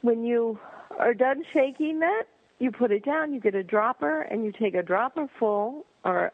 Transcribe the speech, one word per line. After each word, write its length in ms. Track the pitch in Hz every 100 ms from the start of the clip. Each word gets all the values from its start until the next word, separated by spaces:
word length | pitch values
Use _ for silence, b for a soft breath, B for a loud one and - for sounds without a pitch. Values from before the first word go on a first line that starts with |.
When 220 | 240 233 233
you 340 | 233 233 214 B B B -
are 140 | 240
done 300 | 220 254 277 330
shaking 460 | 311 269 254 311 311
that, 240 | 330 427 480 _ _ -
you 120 | -
put 200 | - 240
it 120 | 208
down, 300 | 269 311 302
you 60 | 269
get 160 | 208 196
a 80 |
dropper, 580 | 180 214 226 254 294 311
and 220 | - 214 220
you 60 |
take 240 | 196 214 180
a 80 |
dropper 440 | 170 185 254 330 285 -
full, 460 | 220 208 214 294 - _
or 280 | 180 180 175